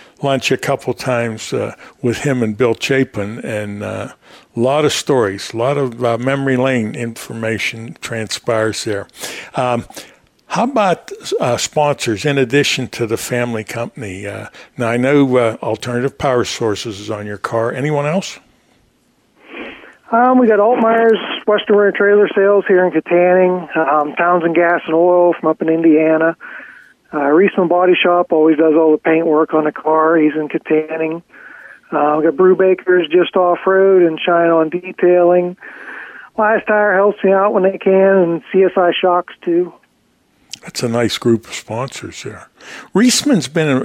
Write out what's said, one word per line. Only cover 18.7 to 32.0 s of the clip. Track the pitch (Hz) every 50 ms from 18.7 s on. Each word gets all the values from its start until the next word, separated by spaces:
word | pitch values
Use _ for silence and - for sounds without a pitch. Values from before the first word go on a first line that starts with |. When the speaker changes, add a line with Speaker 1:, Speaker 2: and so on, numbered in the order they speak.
| _ _ _ _ _ _ _ _ _ _ _ _ _ _ _ - - - - - - - - - - _ _ - -
Speaker 2:
Um, | 233 247 254 262 254
we | 247
got | 220 214 202
Altmeier's | 202 226 247 - 220 226 226 226 226 226 220 180 - - - - -
Western | - 208 196 - - 208
Winter | 202 208 196 -
Trailer | - 202 202 202 208 208 196 -
Sales | 214 196 202 202 202 185 -
here | 196 180 185
in | 180 143
Katanning, | 160 - - 175 175 180 180 180 185 185 180 180 180 170 - -
um, | 160 160 - 151 151 147 151 151
Townsend | - 170 175 180 175 160 170 165
Gas | 175 175 170 175 165 -
and | - 160
Oil | 165 170 180 175 180 175 175 165
from | - - 160
up | 160 -
in | 160 160
Indiana. | 160 165 165 165 151 156 160 156 160 156 160 165 165 - - - - - - - - - - _ _ _ _ _ -
Uh, | 151 143 139
Reisman | 147 165 202 190 - 196 185 165
Body | 175 175 185 185 180 -
Shop | - 180 175 175 175 - 170
always | 156 156 160 156
does | 143 165 160 151
all | 165 160 160 156
the | 156
paint | - 165 160 160 165
work | 165 151 156 160 - 175
on | 151 151
the | 151 143
car. | - - 156 156 160 156 160 170
He's | 165 151 151 143
in | 156 151 143
Katanning. | - 165 - - 160 156 156 156 160 160 160 156 160 170 - _ _ - - - - - - - - - _ _
Uh, | - 147